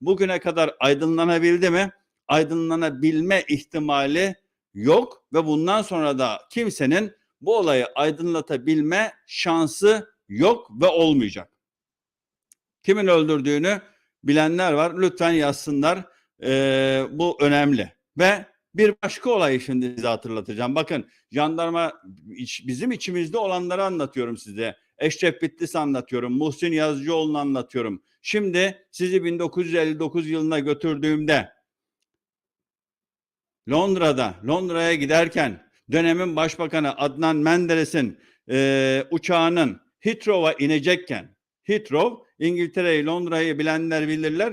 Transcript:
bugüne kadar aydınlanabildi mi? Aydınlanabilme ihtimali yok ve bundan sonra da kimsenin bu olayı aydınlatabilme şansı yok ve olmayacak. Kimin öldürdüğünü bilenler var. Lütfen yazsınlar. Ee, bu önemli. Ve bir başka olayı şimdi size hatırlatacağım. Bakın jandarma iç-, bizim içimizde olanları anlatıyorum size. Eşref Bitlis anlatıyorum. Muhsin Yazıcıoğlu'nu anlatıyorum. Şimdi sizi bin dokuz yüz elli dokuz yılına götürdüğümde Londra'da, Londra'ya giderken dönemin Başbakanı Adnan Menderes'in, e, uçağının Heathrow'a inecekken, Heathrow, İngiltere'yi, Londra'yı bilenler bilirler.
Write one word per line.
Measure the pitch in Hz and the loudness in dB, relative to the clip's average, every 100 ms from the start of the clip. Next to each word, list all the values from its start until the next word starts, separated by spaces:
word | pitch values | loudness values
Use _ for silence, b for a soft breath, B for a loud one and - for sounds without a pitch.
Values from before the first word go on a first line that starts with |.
bugüne | 151 190 190 180 | 0 0 0 0
kadar | 180 165 156 - | -2 0 0 2
aydınlanabildi | 135 143 160 165 170 170 170 175 180 | 2 2 2 2 2 4 4 4 2
mi? | 170 196 - _ _ - | 2 -2 -6 _ _ 0
Aydınlanabilme | 151 156 165 165 165 160 131 156 156 175 190 - | 2 2 -2 -2 -2 -2 0 0 2 0 0 0
ihtimali | 143 - 160 151 143 139 156 190 190 _ _ _ | -4 -4 -6 -2 0 2 0 0 -4 _ _ _
yok | 98 113 190 247 - _ | -2 4 4 4 -6 _
ve | 151 156 | -2 0
bundan | 151 165 214 | 0 2 0
sonra | 208 180 151 135 | 0 -2 -2 0
da | 127 104 - | -2 -4 -6
kimsenin | 233 226 - 135 170 214 - _ _ | -4 -4 -2 0 0 -2 -10 _ _
bu | 165 226 | -2 0
olayı | 170 135 123 | 2 2 0
aydınlatabilme | 131 151 151 170 165 - 139 135 156 151 185 220 - - | -2 -2 -2 -2 -4 -4 -4 0 0 2 0 -2 -6 -14
şansı | - 175 165 156 - 202 220 214 _ - | -6 0 0 0 2 4 4 -2 _ -8
yok | 101 180 233 - 110 | 2 2 2 -2 0
ve | 180 | 2
olmayacak. | 165 160 143 107 98 87 _ _ _ _ _ _ _ _ _ _ _ _ _ | 4 4 4 0 -4 -16 _ _ _ _ _ _ _ _ _ _ _ _ _
Kimin | - 202 190 | 0 2 4
öldürdüğünü | 170 156 151 135 143 170 202 - b b _ | 4 4 0 0 0 0 -2 -8 b b _
bilenler | - 147 156 175 185 | 0 2 4 2 2
var. | 147 170 170 | 2 0 0
Lütfen | 185 180 170 | -2 0 0
yazsınlar. | 165 143 139 - 143 151 185 185 b b - | 2 0 -2 -4 0 0 0 -4 b b -8
Ee, | 127 135 135 135 135 135 135 | -2 0 2 2 2 0 -2
bu | 147 175 - | -2 -2 2
önemli. | 143 143 147 131 92 _ _ - | 2 4 4 2 -2 _ _ 0
Ve | 185 202 190 _ _ | 2 2 -4 _ _
bir | 170 208 202 | 2 2 2
başka | 196 - 247 | -6 -4 0
olayı | 220 156 127 | 2 2 0
şimdi | 127 127 123 123 | -2 -4 -4 -4
size | 120 | -2
hatırlatacağım. | 113 120 110 101 107 123 | -2 -4 -8 -8 -6 -4
Bakın | 143 156 156 - b b | -2 -2 -4 -8 b b
jandarma | 135 151 165 165 170 165 - 95 95 92 98 | -2 -2 -2 -4 -2 -4 -6 -20 -20 -20 -16
iç-, | 123 - 120 | -14 -12 -8
bizim | 127 247 | -6 -4
içimizde | 226 - 175 165 226 | -6 -6 -6 -4 -4
olanları | 196 180 175 180 | -2 -4 -4 -2
anlatıyorum | 190 175 135 127 120 113 | -2 -2 -4 -4 -6 -6
size. | 107 101 113 - _ - | -12 -8 -8 -8 _ -4
Eşref | 156 156 175 160 | -4 0 -2 -2
Bitlis | 165 - 165 170 | -6 -6 -6 -4
anlatıyorum. | 147 131 123 123 123 | -2 -4 -4 -6 -2
Muhsin | 127 151 139 175 | -2 -4 -4 -2
Yazıcıoğlu'nu | 160 156 143 143 165 156 151 | 0 -2 -2 -2 -2 -2 -2
anlatıyorum. | 143 135 120 127 113 95 _ _ | -2 -4 -4 -6 -6 -8 _ _
Şimdi | - 214 196 175 190 190 _ | -6 -4 0 0 0 -4 _
sizi | - 180 185 | -6 0 0
bin | 170 170 | 0 -2
dokuz | 170 180 170 | -4 -4 -2
yüz | |
elli | 170 160 156 | 0 0 0
dokuz | 156 170 156 | -4 -4 -4
yılına | 160 156 156 | -2 0 0
götürdüğümde | 139 147 165 147 151 151 151 143 98 _ _ _ _ _ _ _ _ _ _ _ _ _ _ _ _ _ _ _ _ _ - | -2 -2 -2 -2 0 0 2 0 0 _ _ _ _ _ _ _ _ _ _ _ _ _ _ _ _ _ _ _ _ _ -2
Londra'da, | 147 196 185 160 131 113 87 110 | 0 2 2 2 2 -2 -4 -4
Londra'ya | 170 185 165 165 | -2 -2 -2 0
giderken | 165 143 160 170 165 139 90 _ _ - | 0 2 2 2 0 -4 -4 _ _ -2
dönemin | 151 165 170 180 156 | 0 2 2 0 -2
Başbakanı | 160 156 165 160 147 131 | -2 -2 -4 -2 -2 -2
Adnan | 143 135 165 156 | -4 0 0 2
Menderes'in, | 151 175 170 165 151 165 117 - b b - | 2 2 2 0 0 -2 -2 -4 b b -4
e, | 131 135 135 135 135 131 | 0 2 2 2 0 -2
uçağının | 165 - 170 165 170 139 95 _ _ | -4 0 2 2 2 0 -2 _ _
Heathrow'a | 208 226 214 190 160 | -4 -2 0 2 2
inecekken, | 143 143 156 143 180 180 117 85 _ _ _ | 0 0 0 2 0 -2 -10 -10 _ _ _
Heathrow, | - 208 208 143 220 226 _ - | -4 -4 0 0 0 -2 _ -4
İngiltere'yi, | 165 175 170 185 175 156 147 | -2 -2 -2 -2 0 2 0
Londra'yı | 175 175 165 165 147 | -2 -2 -2 -2 -2
bilenler | 156 160 165 160 151 | -2 -2 -2 -2 -2
bilirler. | 156 156 160 226 | -2 -2 -2 -4